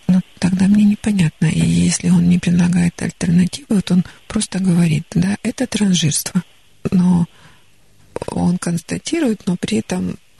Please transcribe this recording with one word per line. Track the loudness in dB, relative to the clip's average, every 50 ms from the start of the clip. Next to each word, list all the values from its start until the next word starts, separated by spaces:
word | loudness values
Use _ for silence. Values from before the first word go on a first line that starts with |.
| _ 0
ну, | 0 0 0 -2 -4 -4
тогда | -2 -2 0 2 2
мне | 4 4 4 4
непонятно. | 4 2 0 -2 -2 0 0 0 0 0 _ -2
И | 0 0 0
если | 0 2 2 2 2 0 0 0 0 2
он | 2 4 4 2
не | 2 2
предлагает | 2 0 2 2 2 2 2 0 0 0 -2 -4
альтернативы, | -8 -8 -6 -4 -2 0 2 2 2 0 -4 -8 -6 -2 -2
вот | -2 0 0
он | 0 0 0 -2 -8 -20 _ -8
просто | -6 -6 -6 -6 -4 -2
говорит, | 0 0 2 2 2 2 0 -2 -4 -4 -2
да, | -2 -2 -2 -2 -4
это | -6 -6 -6 -6 -6
транжирство. | -4 -2 -2 0 0 0 0 0 -2 -2 -4 -6 -4 -4 -4 -4 -6 _ _ _ _ _ _ -6 -2
Но | 0 2 2 2 2 2 0 -2 _ _ -20 -20 -20 -20 _ _ _ _ _ _ _ -20 -20 -18 -14 -12 -10 -8
он | -4 -2 0 0 -2 -2
констатирует, | -4 -4 -6 -6 -6 -8 -10 -10 -6 -6 -4 -2 -2 -2 -2 -4 -4
но | -6 -6
при | -4 -4 -4 -4 -4
этом | -4 -4 -6 -6 -6 -6 -8 -10 _ _ _ -6